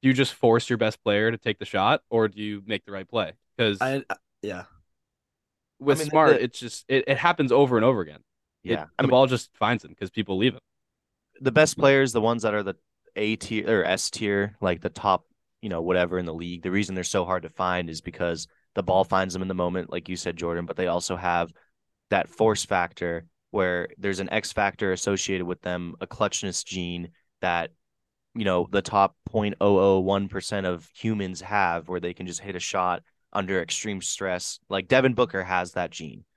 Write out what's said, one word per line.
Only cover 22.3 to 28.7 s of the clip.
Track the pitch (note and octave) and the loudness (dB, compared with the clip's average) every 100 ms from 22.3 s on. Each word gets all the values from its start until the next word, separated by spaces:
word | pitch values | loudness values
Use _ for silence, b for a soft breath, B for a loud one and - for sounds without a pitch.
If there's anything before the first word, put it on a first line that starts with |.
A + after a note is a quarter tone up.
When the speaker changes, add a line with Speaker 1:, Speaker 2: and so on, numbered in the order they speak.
| - A2 G#2 - | 0 2 2 0
Speaker 3:
factor | F#2+ F2 - F2 E2+ E2 _ _ | -2 -2 -4 -6 -6 -10 _ _
where | - F#2 F2 F2 - | -2 0 0 -4 -6
there's | G2+ F#2+ | -6 -4
an | F#2+ | -2
X | A2 - | -4 -4
factor | - G2+ - G2 | -2 -2 0 -2
associated | F#2 - G2 - F#2+ F2 | -2 -2 -2 -2 -4 -4
with | F2+ | -6
them, | F2+ F2+ F2 E2 | -6 -6 -8 -10
a | F#2 | -12
clutchness | - G#2 - G2+ F2 - | -2 -2 -2 -6 -8 -8
gene | F#2 F2 F2 E2+ _ _ _ | -8 -6 -6 -10 _ _ _
that, | F#2 E2+ D#2+ _ _ _ _ _ _ | -2 -2 -4 _ _ _ _ _ _
you | - | -4
know, | G2+ F2+ E2+ | 0 0 2